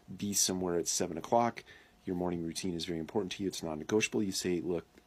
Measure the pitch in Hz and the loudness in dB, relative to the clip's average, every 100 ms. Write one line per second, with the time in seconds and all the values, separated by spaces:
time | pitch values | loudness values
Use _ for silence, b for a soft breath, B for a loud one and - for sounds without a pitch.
0 | - 92 101 95 - 92 90 85 80 - | -16 -6 -2 2 2 2 2 0 0 0
1 | 90 80 - 117 117 - B B B B | -2 -4 4 4 4 0 B B B B
2 | - 90 87 87 82 80 95 85 87 82 | -4 -2 0 0 -2 -4 -2 -2 -2 -4
3 | 78 110 92 - 95 - 82 76 - 107 | -2 -2 -2 -2 -4 -2 -4 -6 2 2
4 | - 117 98 - 92 87 80 85 - - | 4 2 0 0 0 0 0 -2 -4 -14